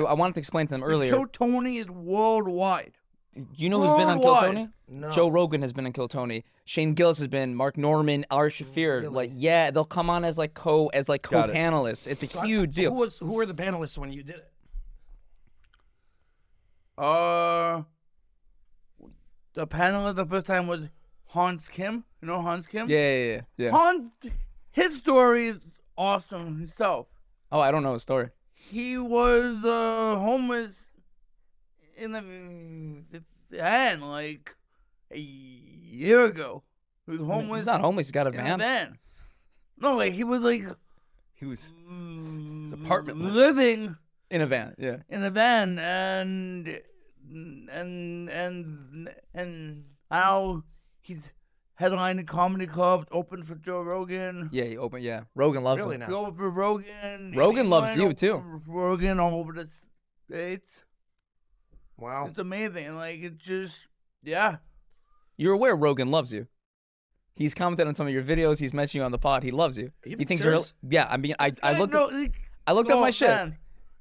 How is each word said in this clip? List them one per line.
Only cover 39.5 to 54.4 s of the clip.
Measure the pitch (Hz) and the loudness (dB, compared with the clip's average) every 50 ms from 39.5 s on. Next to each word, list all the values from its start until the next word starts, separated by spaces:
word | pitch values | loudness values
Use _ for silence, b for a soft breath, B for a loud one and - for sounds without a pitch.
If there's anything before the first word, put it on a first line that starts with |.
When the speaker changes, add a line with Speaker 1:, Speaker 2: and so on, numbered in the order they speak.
| _ _ _ _ _ - | _ _ _ _ _ -2
Speaker 2:
No, | - 285 269 | 0 2 2
like, | 233 208 190 180 | 2 2 0 0
he | 185 240 | -2 -2
was, | 233 247 254 | -2 0 2
like, | 233 240 240 233 196 190 156 - _ _ - _ _ _ _ _ _ _ _ | 2 2 2 2 -2 -8 -14 -16 _ _ -20 _ _ _ _ _ _ _ _
Speaker 4:
He | - 139 | -14 -12
was, | 139 127 117 - - 165 165 170 175 | -12 -12 -12 -14 -18 -20 -20 -20 -18
Speaker 2:
mm, | 180 175 175 170 165 160 160 156 156 156 151 151 151 156 151 | -16 -14 -14 -12 -12 -12 -12 -12 -10 -10 -12 -12 -12 -12 -12
Speaker 4:
his | 151 151 | -12 -12
apartment | 147 156 160 180 190 151 147 135 156 | -8 -2 0 0 0 -2 -4 -8 -6
was | 170 190 | -4 0
Speaker 2:
living | 208 226 262 294 285 269 262 240 226 220 214 208 165 - _ _ _ _ _ - | 4 6 6 6 6 6 4 4 2 0 -4 -8 -12 -14 _ _ _ _ _ -4
Speaker 1:
In | - 170 | -2 -2
a | 151 135 | 0 0
van, | 131 123 107 - - - | 0 -2 -2 -6 -10 -8
yeah. | 135 127 120 143 - - | -6 -6 -6 -6 -10 -10
Speaker 2:
in | - 202 196 | -8 -6 -4
a | 196 | -2
van, | 185 214 226 240 240 226 202 185 180 170 | 0 2 4 4 4 4 2 0 -2 -4
and, | 165 170 180 185 190 190 190 190 190 190 190 190 185 185 180 175 165 160 151 - - _ - _ _ _ _ _ 135 143 | -4 -4 -2 -2 -2 -2 -2 -4 -4 -4 -6 -6 -6 -8 -10 -10 -10 -12 -12 -14 -16 _ -20 _ _ _ _ _ -20 -20
and, | 151 160 160 170 - - - - 135 160 175 180 180 180 175 170 170 175 175 175 | -18 -18 -18 -18 -18 -20 -18 -14 -12 -12 -10 -10 -10 -10 -10 -10 -10 -10 -10 -10
and, | - 165 180 180 180 175 175 156 156 147 139 127 139 160 165 - - - - - - | -8 -6 -6 -6 -8 -8 -10 -12 -14 -16 -16 -18 -18 -16 -16 -16 -18 -20 -20 -16 -12
and | 180 180 180 170 165 160 151 151 147 143 139 - _ _ - | -10 -10 -10 -10 -12 -14 -14 -14 -16 -18 -20 -20 _ _ -4
now | 156 175 185 190 196 196 190 190 180 160 156 - - - _ _ _ _ | 0 2 2 4 4 2 0 -2 -4 -6 -8 -12 -18 -20 _ _ _ _
he's | _ - 180 156 151 - - _ _ _ _ _ _ _ _ - | _ -14 -14 -14 -16 -18 -20 _ _ _ _ _ _ _ _ 0
headlining | - 180 190 180 185 185 185 180 180 156 | 0 2 2 2 0 0 -2 -4 -6 -4
comedy | 151 165 180 185 190 190 185 165 | 0 2 2 2 2 -2 -6 -4
clubs, | 151 165 180 180 185 180 156 - | -2 2 4 4 4 4 2 -2
open | - 170 175 165 185 180 165 | -4 -4 -4 -4 -8 -14 -14
for | 156 165 | -14 -16
Joe | 156 156 185 180 180 | -14 -10 -8 -6 -6
Rogan. | 175 170 180 190 185 180 180 185 185 185 180 180 | -6 -4 -6 -6 -6 -6 -6 -6 -6 -8 -8 -8